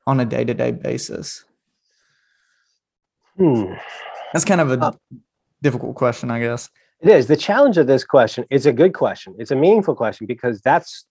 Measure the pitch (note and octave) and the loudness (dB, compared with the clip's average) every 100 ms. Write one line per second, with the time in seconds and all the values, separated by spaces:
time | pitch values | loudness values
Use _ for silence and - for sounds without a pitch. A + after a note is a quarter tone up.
0 | - C3 A#2 A#2+ A#2+ A#2+ B2 A#2 - B2 | -2 -2 -2 -2 -4 -2 -4 -4 -6 -8
1 | - - - - _ _ _ _ _ _ | -8 -12 -14 -16 _ _ _ _ _ _
2 | _ _ _ _ _ _ _ _ _ _ | _ _ _ _ _ _ _ _ _ _
3 | _ _ _ - F3 A#2+ F#2+ - - - | _ _ _ 0 2 2 -2 -8 -16 -18
4 | - - - E3 G#3 F3+ D3 B2+ D3 - | -18 -16 -6 -4 0 2 2 0 -2 -6
5 | _ C3 _ _ _ _ C#3+ B2 A#2+ - | _ -20 _ _ _ _ -2 -2 -8 -2
6 | B2 A#2 B2 A#2 A#2 A#2+ - _ _ _ | -2 -2 -6 -4 -4 -6 -12 _ _ _
7 | E3 F3+ A#2+ D3+ - A3 C#4+ F3 C3 C3 | 4 4 6 0 2 2 4 4 4 2
8 | - C#3 A2+ - - C3+ C#3 A#2+ F3+ - | 4 4 4 0 -2 0 2 4 2 2
9 | A#2+ F#2 - F#2 A2+ C3+ E3 A3 G3 B2+ | -4 -4 -14 -16 -6 0 4 4 2 -2
10 | A2+ - G#2+ A#2 B2 G#2 C3 E3 - - | -4 -4 -10 -6 -6 -2 0 0 -2 -14
11 | _ | _